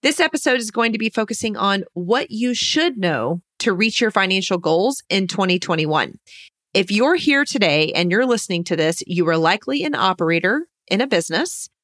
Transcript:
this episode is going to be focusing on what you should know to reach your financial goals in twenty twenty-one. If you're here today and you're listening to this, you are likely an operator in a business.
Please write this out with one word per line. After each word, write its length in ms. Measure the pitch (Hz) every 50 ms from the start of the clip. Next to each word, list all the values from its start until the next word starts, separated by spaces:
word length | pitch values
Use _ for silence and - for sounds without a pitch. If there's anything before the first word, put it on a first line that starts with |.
this 180 | - 277 302 -
episode 400 | 349 311 - 302 - 294 254 254
is 100 | 233 214
going 220 | - 240 226 233
to 60 | 226 220
be 100 | 220 220
focusing 460 | - - 220 - 233 - - 220 208
on 300 | - - 196 196 196 185 - _
what 360 | 175 180 170 226 254 - -
you 240 | - 214 240 247 247
should 440 | - - - - 302 320 359 269 226
know 440 | 180 175 156 123 110 127 170 175 _ _ _ _
to 120 | - 233
reach 300 | 196 175 220 226 208 -
your 100 | 240 214
financial 460 | - 202 190 185 190 190 180 - 196 175
goals 440 | 175 160 156 170 190 254 277 - - _
in 180 | 180 196 190 175
twenty 320 | - - 190 185 180 180
twenty-one. 600 | - - 175 160 160 151 151 151 107 69 - - _ - - - - - _ _ _ _ _
If 180 | 190 - 185
you're 240 | 202 208 247 285 359
here 300 | 349 - 294 285 277 294
today 480 | - - 269 202 165 147 151 156 - -
and 180 | - 175 175
you're 140 | 175 208 254
listening 400 | 254 240 214 - - 190 170 -
to 100 | - 175
this, 260 | 160 156 160 165 - - -
you 200 | 180 170 180 175
are 80 | 165 160
likely 460 | 160 160 185 214 - - 269 285 -
an 100 | 302 285
operator 720 | - - 190 185 - 175 160 170 170 170 185 220 294 339 _ _ _ _ _
in 120 | 196 196
a 80 | 247 277
business. 600 | 247 170 165 - 160 175 311 349 - - - - _ _